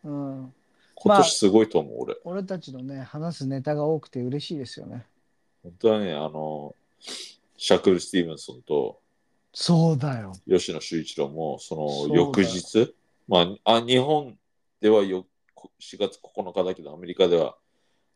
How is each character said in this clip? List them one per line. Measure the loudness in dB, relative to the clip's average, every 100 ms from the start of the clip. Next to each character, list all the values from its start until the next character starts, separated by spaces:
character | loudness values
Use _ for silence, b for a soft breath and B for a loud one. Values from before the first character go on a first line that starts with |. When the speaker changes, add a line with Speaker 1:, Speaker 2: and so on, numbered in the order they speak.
Speaker 1:
う | -8
ん。 | -8 -8 -10 -14 _ _ _ _
Speaker 2:
今 | 0 4 6
年 | 4 4
す | 4
ご | 6
い | 4
と | 0
思 | -2
う、 |
Speaker 1:
ま | -8
あ、 |
Speaker 2:
俺。 | -8 -8
Speaker 1:
俺 | -8 -8
た | -8 -10
ち | -10
の | -14
ね、 | -12 -12
話 | -12 -8 -8 -6
す | -6
ネ | -4
タ | -2
が | -2
多 | 0 -2
く | -4
て | -8
嬉 | -6 -6
し | -6
い | -10
で |
す | -10 -14
よ |
ね。 | -14 -16 -16 _ _ _ _ _
Speaker 2:
本 | -20 0
当 | 2
は | 2
ね、 | 0
あ | -4 -6
の、 | -6 -8 -8 -12 -20 _ _ B B B B _ _
シ | 2
ャ | 4
ク | 6
ル・ | 2
ス | 0
テ | -2
ィ |
ー | -2
ブ |
ン | -8
ソ | -16
ン | -18
と、 | -4 -2 -2 -8 _ _ _ _ _
Speaker 1:
そ | -6 2 4 4
う | 2
だ | -2 -6
よ。 | -10 -14 0
Speaker 2:
吉 | 2 2
野 | -8
修 | -6 -6
一 | -6 -6
郎 | -6
も、 | -4 -8 -8
そ | -10
の | -6 -4
Speaker 1:
そ | -4
う | 2
だ |
よ。 | 2 4
Speaker 2:
翌 | 2
日、 | 0 -2 0 2 2 _ _ _ 2
ま | 4 4 0
あ、 | 2 2
あ、 |
日 | 4 2
本 | 4 0 -2 -18 _ _ _ _
で | 4
は | 4
よ-、 | 4 -4 -8 _ _
こ-、 | _ -20 _
四 | -20 -8
月 | -8 -8
九 | -14 -10 -6
日 | -4
だ | -4
け | -4
ど、 | -12
ア | -14
メ | -12
リ |
カ | 2 4
で | 4
は | 2 -6 _ _ _ _ _